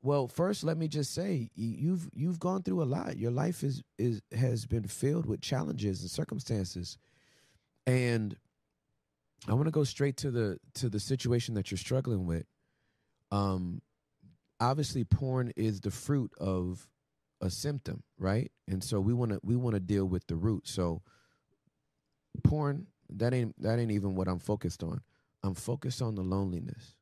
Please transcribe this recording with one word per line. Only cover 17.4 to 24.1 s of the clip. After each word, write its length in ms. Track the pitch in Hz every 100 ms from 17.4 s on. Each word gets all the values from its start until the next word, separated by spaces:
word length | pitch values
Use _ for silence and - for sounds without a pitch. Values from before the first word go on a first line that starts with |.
a 80 | 95
symptom, 540 | 87 139 143 - - - _
right? 320 | 92 104 - _ -
And 160 | 95
so 180 | - 107
we 100 | 98
wanna, 280 | 120 120 98
we 140 | - 120
wanna 240 | 123 104
deal 260 | 90 101 95
with 220 | 92 -
the 80 | 82
root. 320 | 98 104 -
So 340 | - 87 82 - _ _ _ _ _ _ _ _ _ _ _ _ -
porn, 420 | - 151 147 143 196 _ _
that 240 | 101 117
ain't, 260 | 127 113 -
that 200 | - 117
ain't 100 | 117
even 240 | 104 98